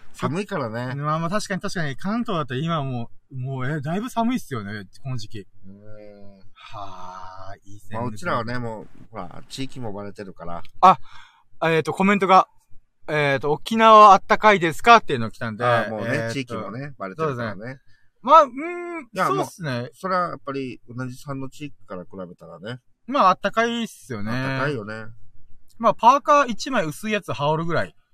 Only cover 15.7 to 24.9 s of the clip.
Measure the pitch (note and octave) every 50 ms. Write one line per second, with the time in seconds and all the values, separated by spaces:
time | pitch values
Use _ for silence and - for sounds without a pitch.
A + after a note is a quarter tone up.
15.7 | A#2+ A#2 A2+ G#2+ A2+ G#2+ A2 A#2 C3 - A2+ A2+ A#2 C#3 C3 A#2+ A#2 A2+ G#2+ G2+
16.7 | G#2 B2+ C#3 D3 C#3+ - G2 F#2+ F#2+ - D#3+ D3+ C3+ A#2+ A#2+ A2 G2+ F#2 G#2+ B2
17.7 | C3 - _ - - - - - _ _ - A#3 D4 D#4+ D4+ B3+ A3+ C4+ D4+ E4+
18.7 | F4 F4 F4 F4 E4+ E4 C#4 - - F3+ F#3 - G4 G4 F4+ - - - F3 D3
19.7 | B2+ A#2+ A#2+ C3 - - - F#3 F#3+ F3+ F3+ E3 D3 C3+ - C#3 C3+ C#3 C3+ B2+
20.7 | A2 - - - A#2 A#2+ B2+ B2+ B2 C3 - C#3+ C#3 C3+ C3+ C3+ - - D3+ C#3+
21.7 | - - - - G2 F2+ F2 - G2 F#2+ F#2 F2 F2 - - D#2+ E2 E2+ E2+ A2
22.7 | B2 B2+ _ _ _ _ _ - B3+ C#4+ A3 F#3 - - - G3+ - A3+ A3+ A#3
23.7 | A#3 A#3 A3+ - - - - - B2 G#2 G2+ A2 A#2+ B2+ C3 C3+ C3+ C3 C3 D3
24.7 | D3 A#2+ G2+ G#2